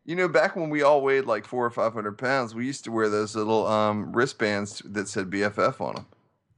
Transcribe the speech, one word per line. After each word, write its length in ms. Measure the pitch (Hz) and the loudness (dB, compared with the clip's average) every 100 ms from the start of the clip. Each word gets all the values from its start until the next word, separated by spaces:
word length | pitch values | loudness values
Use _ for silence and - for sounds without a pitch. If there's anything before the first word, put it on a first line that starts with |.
| - | -6
you 100 | 180 | 0
know, 120 | 180 | 2
back 280 | 156 156 190 | 4 2 0
when 160 | 160 | -2
we 100 | 151 | 2
all 220 | 143 147 | 4 4
weighed, 220 | 135 135 131 | 4 2 2
like, 200 | 107 - | -2 -2
four 180 | 123 117 | -2 -2
or 40 | |
five 240 | 117 110 | 0 -2
hundred 240 | 110 104 104 | -2 -6 -4
pounds, 380 | 127 135 113 113 | -2 0 -2 -6
we 100 | 127 | -8
used 180 | 139 117 | -8 -6
to 60 | |
wear 180 | 113 107 | 0 2
those 260 | 104 107 110 | 2 0 -2
little, 320 | 107 110 95 | 2 2 4
um, 440 | 107 107 104 80 | 2 2 0 -2
wristbands 680 | 117 127 - 107 101 101 - - | 0 0 0 -2 0 -4 -10 -10
that 220 | 101 98 | -6 -6
said 220 | 104 95 | -4 -4
B 140 | 98 | -2
F 160 | 104 104 | -2 2
F 220 | 104 131 | 0 0
on 160 | 71 53 | -6 -8
'em. 80 | - _ _ _ _ | -12 _ _ _ _